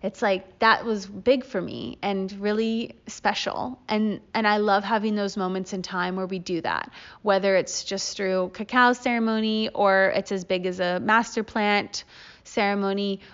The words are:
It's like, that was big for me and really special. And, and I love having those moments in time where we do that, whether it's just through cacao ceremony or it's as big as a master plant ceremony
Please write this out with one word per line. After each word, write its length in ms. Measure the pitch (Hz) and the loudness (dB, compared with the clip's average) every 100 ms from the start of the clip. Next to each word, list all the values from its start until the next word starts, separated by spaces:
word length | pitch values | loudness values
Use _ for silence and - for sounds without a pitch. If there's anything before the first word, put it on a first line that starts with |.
It's 200 | - - | -6 -2
like, 380 | 226 190 - - | 0 0 -2 0
that 240 | 226 226 | 4 4
was 220 | 226 214 190 | 2 -4 -4
big 400 | 202 214 262 - | -4 2 2 2
for 160 | 202 | -6
me 360 | 170 120 - - | -4 -6 -10 -6
and 300 | 202 196 190 202 | -4 -4 -4 -4
really 540 | 202 214 226 226 226 - - | -2 0 0 -2 -4 -12 -18
special. 720 | - 208 208 - - - 254 - | -4 -2 -2 -4 -4 -8 -10 -4
And, 320 | 214 214 202 - | 0 0 -2 -6
and 140 | 226 214 | -2 2
I 100 | 208 | 2
love 260 | 208 196 | 4 2
having 320 | 202 220 214 208 | 2 0 0 -2
those 220 | 202 196 | -2 -2
moments 360 | 185 190 185 | -2 -2 -6
in 100 | 196 | -8
time 320 | 180 185 180 185 | -6 -4 -4 -2
where 100 | 185 | -4
we 140 | 190 | -6
do 200 | 175 175 | -4 -4
that, 300 | 160 85 - - - - | -2 -4 -6 -14 -20 -8
whether 340 | 208 196 196 190 | 2 2 4 2
it's 280 | 160 - | 2 -6
just 340 | - 196 - - | -6 -6 -6 -4
through 340 | 196 185 180 | -2 0 -2
cacao 400 | 180 214 254 247 | -6 -2 4 4
ceremony 760 | 247 262 240 226 220 220 220 214 | 4 0 0 0 0 0 0 -2
or 420 | - 202 190 190 - | 2 4 6 4 2
it's 160 | 196 | -2
as 120 | 196 | -6
big 220 | 180 185 185 | -2 -2 -2
as 140 | 180 | -2
a 200 | 180 180 | -2 -2
master 440 | 175 220 233 - | 4 4 4 -4
plant 600 | 214 - 208 202 - - - - - - | -4 -2 2 0 0 -10 -14 -20 -20 -20
ceremony 800 | - - 202 202 196 196 202 196 - | -8 -2 0 2 0 0 -2 -4 -8